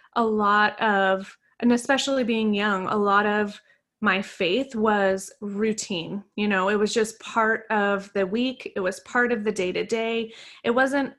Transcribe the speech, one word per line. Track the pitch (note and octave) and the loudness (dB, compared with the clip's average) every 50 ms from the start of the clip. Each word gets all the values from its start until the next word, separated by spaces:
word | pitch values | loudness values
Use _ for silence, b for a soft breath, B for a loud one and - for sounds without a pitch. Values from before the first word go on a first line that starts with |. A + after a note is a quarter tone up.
| b b b | b b b
a | A#3 A#3 | 0 0
lot | A3 G#3+ G#3+ G#3 G3+ G#3 G#3 G#3 G#3+ - - | 2 2 2 2 4 4 4 4 2 0 0
of, | A3+ A3 G3+ G3 G3 F#3+ F#3+ F#3+ G3 - - _ _ _ _ - | 0 2 2 4 4 2 2 0 -2 -10 -18 _ _ _ _ 0
and | A#3+ A#3+ A#3+ | 2 2 2
especially | A#3+ - - C#4 C4 - C#4 C4+ C4 B3 | 2 2 0 0 0 0 0 0 0 0
being | A3+ A3+ A3+ A3 G#3+ G#3 | 0 0 0 2 0 0
young, | G3+ G#3 G#3+ G3 F#3 F#3 | 2 0 0 0 0 -2
a | - - | -2 0
lot | G#3 G3+ G3+ G3 G3+ G#3 | 0 2 4 4 4 4
of | G#3 G#3 G#3+ G#3 G3+ G3+ - b b b b b _ _ - | 2 2 0 -2 -2 -6 -12 b b b b b _ _ -4
my | G#3+ G3+ F#3 F#3+ | 0 0 0 0
faith | G3+ - - - F#3+ E3 F#3+ B3+ C4+ - - | -2 -6 -4 -2 -2 0 0 0 -2 -4 -2
was | A3 G#3+ A3 G#3+ G3+ G3 F#3+ F#3+ F#3+ - - - - | 0 2 2 4 4 4 2 0 -2 -4 -10 -16 -12
routine. | G#3 G3+ G3 G3+ A3 A3 G#3+ G#3+ - - G3 E3 E3+ E3+ F#3 G3+ - _ - | -10 -8 -4 -2 -2 -2 -2 -4 -6 -6 -6 -6 -6 -6 -8 -10 -10 _ -6
You | G#3 G#3 | -2 -2
know, | G#3 G3+ F#3+ F#3 G3 | 0 0 0 2 0
it | G#3 | 0
was | G3+ G#3+ G#3 - | 0 0 0 0
just | A#3 A3 A3 - - | 0 -2 -2 -4 -14
part | - - - A#3 A3 A3 A3 A3 - - | -12 -4 -2 0 0 0 0 -2 -2 -2
of | A3 G#3 G3+ G3+ G3+ G3 G3 - - | -2 0 0 0 0 -2 -4 -4 -2
the | G3+ F#3+ | -2 -2
week. | F#3 G#3 A#3+ B3 C4 B3+ - - - - | 0 0 -2 -2 -2 -4 -6 -12 -10 -6
It | G#3 | -4
was | F#3 F#3 F#3+ - | -4 -4 -6 -8
part | - - - B3 B3 A#3+ A#3+ | -8 -2 0 2 2 2 0
of | G#3+ G#3 | -2 -2
the | A3 | -4
day-to-day. | G#3+ G3 F3+ F3+ F#3 - G#3+ G#3 A#3 A3+ A3+ A3+ A3+ A3+ A3 A3+ B B B B B B B | -2 -2 -2 -2 -2 -4 -2 -2 -2 -2 -2 -2 -2 -4 -4 -6 B B B B B B B
It | A#3 | 0
wasn't | A#3 B3+ C4 C4 C#4 C#4 C4+ - - | 2 2 2 2 2 0 -2 -2 -6